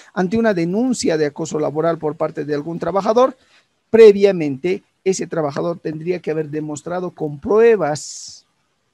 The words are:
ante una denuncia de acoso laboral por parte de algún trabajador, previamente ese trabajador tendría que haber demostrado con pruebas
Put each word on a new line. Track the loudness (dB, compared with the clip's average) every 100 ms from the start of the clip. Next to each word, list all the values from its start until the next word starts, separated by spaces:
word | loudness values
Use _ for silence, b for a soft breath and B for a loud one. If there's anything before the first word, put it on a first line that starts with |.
| B
ante | -4 -2 0
una | 0
denuncia | 0 -2 -2 -2 -2 -2 0
de | -2
acoso | -4 -6 -4
laboral | -4 -2 -2 -2
por | -4 -4
parte | -6 -6
de | -6
algún | -6 -6 -8
trabajador, | -4 -2 0 2 2 0 b b b _ _
previamente | 8 10 10 4 2 -2 -4 -4 -6 _ _
ese | -4 -4 -4
trabajador | -4 -4 -4 -4 -6
tendría | -8 -8 -6 -6
que | -4
haber | -6 -4
demostrado | -6 -8 -10 -8 -8 -8
con | -8 -10 -8
pruebas | 0 4 4 4 0 -4 -8 -16 -18 -20 _ _ _ _ _